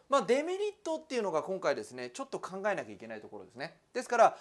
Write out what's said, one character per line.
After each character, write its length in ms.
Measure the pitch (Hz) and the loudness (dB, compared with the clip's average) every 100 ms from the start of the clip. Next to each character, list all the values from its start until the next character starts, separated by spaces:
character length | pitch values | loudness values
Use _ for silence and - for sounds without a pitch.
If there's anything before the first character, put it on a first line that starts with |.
| - | 0
ま 120 | 269 | 2
あ、 20 | |
デ 220 | 190 262 | 4 2
メ 120 | 320 381 | 0 -2
リ 100 | 415 | -4
ッ 80 | - | -4
ト 140 | 330 311 | -6 -6
っ 100 | - | -4
て 80 | 247 | -4
い 20 | |
う 60 | |
の 80 | 196 | 0
が 100 | 156 | 0
今 180 | 143 190 | -2 0
回 140 | 170 | 2
で 100 | 123 | 0
す 100 | 104 | -2
ね、 180 | 123 123 | -8 -8
ち 100 | - | -8
ょ 40 | 277 | -8
っ 40 | |
と 100 | 196 | -8
考 180 | - 190 208 | -8 -4 -2
え 60 | 170 | -2
な 100 | 110 | -4
き 40 | |
ゃ 20 | |
い 60 | 98 | -12
け 100 | 113 | -12
な 80 | 107 | -12
い 60 | |
と 60 | 104 | -12
こ 120 | 104 | -14
ろ 60 | 87 | -14
で 60 | |
す 20 | 117 | -12
ね。 240 | 156 - _ | -12 -12 _
で 120 | 240 | -8
す 40 | 247 | 2
か 100 | 233 | 8
ら、 200 | 190 - | 8 6